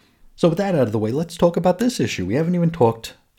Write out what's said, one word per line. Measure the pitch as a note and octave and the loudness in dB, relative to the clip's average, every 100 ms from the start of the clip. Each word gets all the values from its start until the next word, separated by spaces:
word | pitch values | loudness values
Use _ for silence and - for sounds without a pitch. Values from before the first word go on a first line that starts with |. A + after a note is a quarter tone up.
| _ _ - - | _ _ -20 0
So | F3 | 0
with | D#3+ | 2
that | G3+ E3+ | 0 0
out | |
of | A#2 | 0
the | A2 | 0
way, | G#2+ | -2
let's | C3 E3 - | -2 -4 0
talk | F3 E3+ | 0 2
about | F3+ F3 | 0 0
this | A#3+ - | 0 -2
issue. | A#2 - | -2 -4
We | F2+ | -4
haven't | B2 E3 | -2 0
even | F3 E3+ | 0 0
talked | E3 A#2 A2+ - - _ | 2 2 2 -6 -18 _